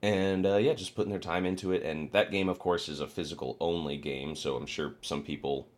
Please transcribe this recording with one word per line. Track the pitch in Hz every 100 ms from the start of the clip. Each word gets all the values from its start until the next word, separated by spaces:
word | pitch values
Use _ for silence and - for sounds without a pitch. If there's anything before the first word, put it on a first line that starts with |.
And, | 104 98 95 95 95
uh, | 101
yeah, | 120
just | 143 95 -
putting | 104
their | 101
time | 85 87 92
into | 92 95
it, | 92
and | - 78 78
that | 101 107
game, | 98 95
of | 90
course, | 92 85 -
is | 73
a | 71
physical-only | - 78 78 64 - 85 85 76 71
game, | 76 67 69 76
so | 76 65
I'm | 71
sure | - 73 -
some | - 71
people | 71 73 69 69 64